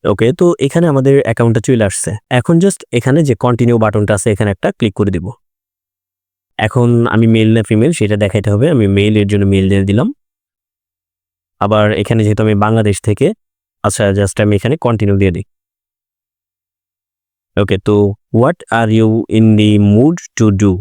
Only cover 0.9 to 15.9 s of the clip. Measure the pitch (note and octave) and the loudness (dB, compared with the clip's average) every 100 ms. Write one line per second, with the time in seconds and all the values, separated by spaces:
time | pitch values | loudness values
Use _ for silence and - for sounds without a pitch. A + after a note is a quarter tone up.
0.9 | C#3 C3 C#3 - A2+ A#2 A2 G#2+ B2 G#2 | 2 2 2 0 0 0 0 0 0 0
1.9 | - - G2+ _ B2 - E3+ G3 - - | -4 -8 -8 _ -4 0 2 2 -2 -6
2.9 | B2 C3 D3 D3+ A2+ B2 A#2+ A#2+ A#2 G#2+ | -4 0 0 0 0 -2 0 0 2 0
3.9 | G#2+ G#2 G#2 - G2+ G#2 G2 - - A2+ | 0 -2 -2 -2 -2 -2 -2 -6 -4 -6
4.9 | - G3 E3+ - - _ _ _ _ _ | -2 -2 -2 -8 -16 _ _ _ _ _
5.9 | _ _ _ _ _ _ - G#2+ - A#2+ | _ _ _ _ _ _ -6 -4 0 2
6.9 | A#2 A#2 A2 A2+ A2+ A2 A2+ G#2+ G#2+ B2+ | 2 0 0 2 2 2 2 0 0 0
7.9 | E3+ G#2 G#2 G#2 G#2+ G2+ G2+ D3 C#3+ G2+ | 0 -2 0 -2 -2 -2 0 0 0 0
8.9 | G2 G#2 G#2+ G2+ G2+ G2 G2 F#2+ G2 G2 | 2 2 0 0 0 0 0 0 0 0
9.9 | G2+ G3 C#4+ _ _ _ _ _ _ _ | 0 -2 -6 _ _ _ _ _ _ _
10.9 | _ _ _ _ _ _ _ G2+ G#2+ G#2 | _ _ _ _ _ _ _ -2 0 0
11.9 | G#2+ G#2 A#2 G#2 G#2 A2 G2+ G#2+ A2 G#2+ | 0 -2 0 0 0 0 0 0 0 0
12.9 | G2 - G#2 D3+ A3+ _ _ _ _ G#2 | -2 -4 -2 -2 -4 _ _ _ _ -6
13.9 | - G2+ G2 G2+ - G#2+ G#2 A#2 D3+ A#2+ | -2 -2 0 -2 -2 0 0 -2 -4 -2
14.9 | A2+ G2+ G2 F#2+ F2 - _ _ _ _ | -2 0 0 0 -2 -10 _ _ _ _